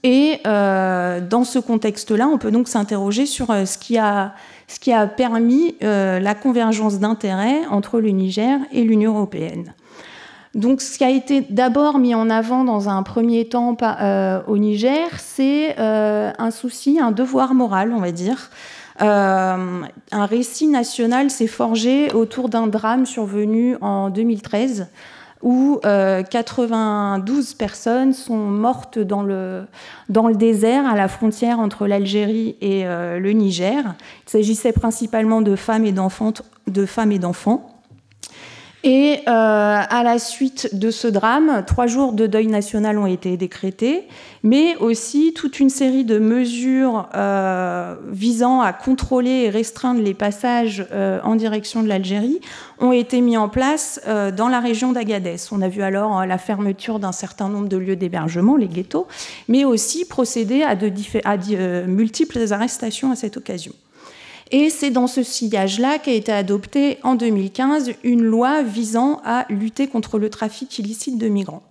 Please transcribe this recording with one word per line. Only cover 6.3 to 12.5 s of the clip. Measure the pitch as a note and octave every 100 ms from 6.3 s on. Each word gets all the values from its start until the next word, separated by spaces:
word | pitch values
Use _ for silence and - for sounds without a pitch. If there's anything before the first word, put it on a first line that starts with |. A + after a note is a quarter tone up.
convergence | G#3 C4+ A#3+ A3+ G#3+ G#3+ G3+
d'intérêts | G#3 A3 G#3+ F#3+ G#3+ D4 E4
entre | G3+ G3+ A#3
le | A3
Niger | F#3+ F#3+ F#3 A#3 C#4 C#4
et | B3+
l'Union | A3+ A3 G#3+
européenne. | G#3+ G#3 F3+ E3 E3 E3+ - _ - - - - - -
Donc, | - A#3 C4+
ce | - -
qui |
a | B3+
été | C4+ C4 C#4
d'abord | - G3+ B3+ B3 D4 C#4
mis | B3
en | A#3 A3+
avant | A3 A3+